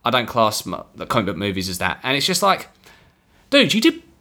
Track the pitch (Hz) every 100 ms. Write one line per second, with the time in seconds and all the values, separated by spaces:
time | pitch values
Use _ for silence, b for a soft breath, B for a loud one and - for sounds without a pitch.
0 | 117 123 110 120 110 104 - 85 - -
1 | - 120 98 87 101 95 92 90 92 -
2 | 127 139 143 180 202 175 - _ b b
3 | b b b b b 277 180 196 320 -
4 | _ _